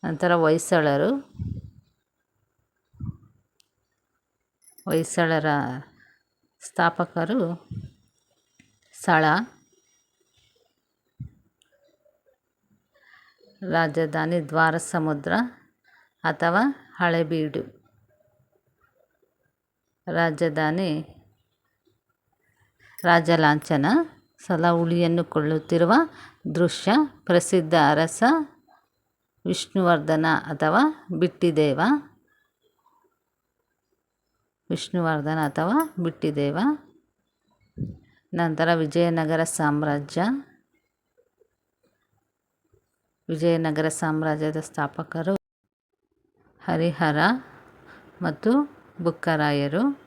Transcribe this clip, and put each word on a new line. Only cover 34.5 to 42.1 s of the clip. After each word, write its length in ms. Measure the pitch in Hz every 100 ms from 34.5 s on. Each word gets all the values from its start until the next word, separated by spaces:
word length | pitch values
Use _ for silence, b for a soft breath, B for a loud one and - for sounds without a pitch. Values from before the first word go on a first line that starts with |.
| _ _
ವಿಷ್ಣುವರ್ಧನ 760 | 170 - 180 165 156 143 160 151
ಅಥವಾ 480 | 143 165 269 311 -
ಬಿಟ್ಟಿದೇವ. 540 | 170 165 160 147 143 151 247 302 - _ _ _ _ _ _ _ _ - B B B B B
ನಂತರ 400 | 170 170 156 165
ವಿಜಯನಗರ 720 | 170 156 170 170 165 156 160
ಸಾಮ್ರಾಜ್ಯ. 800 | 165 - 151 147 151 143 143 - 196 269 277 _ _ _ _ _ _ _ _ _ _ _ _ _ _ _ _